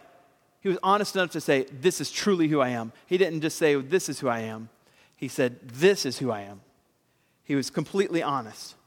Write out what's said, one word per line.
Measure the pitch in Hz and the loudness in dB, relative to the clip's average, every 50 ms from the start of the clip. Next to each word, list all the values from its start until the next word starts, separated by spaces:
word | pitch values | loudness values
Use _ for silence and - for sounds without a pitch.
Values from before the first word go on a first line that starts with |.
| - - _ _ _ _ _ _ _ _ _ _ | -10 -20 _ _ _ _ _ _ _ _ _ _
he | - 196 | -2 -2
was | 180 - | -2 0
honest | - 190 202 208 202 - - | 2 2 4 2 2 0 0
enough | 190 180 165 | 0 0 0
to | - 156 | -2 -2
say, | - - 143 135 131 | 0 2 2 2 2
"This | - - 127 127 185 - - | -2 -4 0 0 0 0 0
is | 143 - | -4 -6
truly | - - - 208 196 170 160 | -4 -2 0 2 2 4 4
who | 151 156 147 | 4 4 2
I | 131 127 | 2 2
am." | 123 117 113 113 - - _ | 0 -4 -6 -8 -12 -14 _
He | - 180 | 0 2
didn't | 180 190 165 165 156 | 2 2 2 0 -2
just | 151 156 - | -4 -4 -2
say, | - 165 151 143 | 2 2 4 4
"This | 139 131 131 175 185 - | 2 0 0 0 0 0
is | - 135 - | -2 -6 -4
who | 147 127 | -2 -2
I | 117 113 | -2 -2
am." | 110 110 110 110 113 113 _ _ _ _ _ _ _ _ _ | -4 -8 -10 -10 -14 -16 _ _ _ _ _ _ _ _ _
He | - 147 | -10 -10
said, | 127 - - 131 123 120 - - | -6 -2 0 0 0 0 -4 -16
"This | 131 117 127 165 196 202 190 - | -14 0 4 6 6 6 4 0
is | 135 120 - | -4 -4 -4
who | 143 123 | -4 -4
I | 110 104 | -4 -4
am." | 101 98 101 95 _ _ _ _ _ _ _ _ _ _ _ _ _ _ _ _ _ | -8 -12 -16 -20 _ _ _ _ _ _ _ _ _ _ _ _ _ _ _ _ _
He | - 143 | -2 0
was | 139 127 - | 0 -2 -2
completely | - 165 151 - - 196 202 - 170 165 | -2 -4 -4 -2 0 0 0 0 0 -2
honest. | - 143 139 131 117 107 104 - - - - _ _ | 0 0 -2 -4 -4 -8 -12 -16 -18 -18 -20 _ _